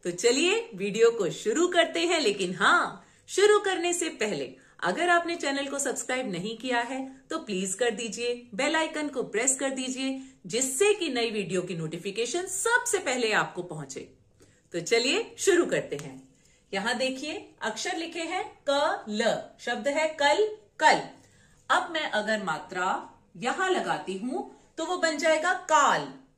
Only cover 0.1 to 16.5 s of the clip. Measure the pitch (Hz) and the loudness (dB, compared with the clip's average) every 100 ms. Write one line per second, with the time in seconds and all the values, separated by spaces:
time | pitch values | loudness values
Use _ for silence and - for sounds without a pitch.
0.1 | 175 233 262 339 427 - 196 202 196 233 | 0 2 4 4 2 -2 -4 -4 6 6
1.1 | 233 175 - 208 254 359 359 330 339 339 | 6 -2 -2 -2 2 2 4 2 2 2
2.1 | 339 247 196 180 170 220 349 233 - - | 2 2 0 -4 2 4 4 2 -6 -20
3.1 | _ _ - 415 415 392 359 349 349 320 | _ _ 4 6 6 4 0 0 0 -4
4.1 | - 214 165 127 - - _ - 190 349 | -2 -4 -2 -6 -10 -20 _ -2 0 4
5.1 | 349 339 339 294 269 277 277 269 226 - | 4 2 -4 -2 -2 -4 -4 -4 -4 -4
6.1 | 254 254 175 196 226 262 240 240 269 269 | -4 -2 -4 -6 -6 -2 -2 -2 -6 -8
7.1 | - _ 320 320 185 190 - 247 208 214 | -12 _ -8 -4 -4 -4 0 0 0 -6
8.1 | 202 240 240 - 196 285 320 320 311 294 | -4 -4 -6 -8 -4 0 0 -2 -4 -6
9.1 | 262 208 202 262 - 277 262 254 262 269 | -4 -4 0 0 0 -2 -2 -6 -4 -4
10.1 | 269 - - 180 220 262 - 403 403 339 | -6 -10 -18 -4 -2 -2 2 4 4 0
11.1 | 240 233 214 180 185 180 175 156 170 202 | -2 -2 -2 -2 -2 -4 -6 -6 -6 -8
12.1 | 196 240 349 370 - 453 480 480 392 - | -4 -2 -2 -4 -2 2 2 2 -2 0
13.1 | 254 220 202 156 - 165 151 135 - - | -2 2 2 0 -4 -10 -10 -10 -12 -14
14.1 | - _ _ _ _ _ 175 165 233 247 | -20 _ _ _ _ _ -8 2 2 4
15.1 | 349 453 - - 349 302 156 - 143 - | 0 -2 -2 4 4 4 0 -2 -8 -10
16.1 | - - _ _ | -14 -20 _ _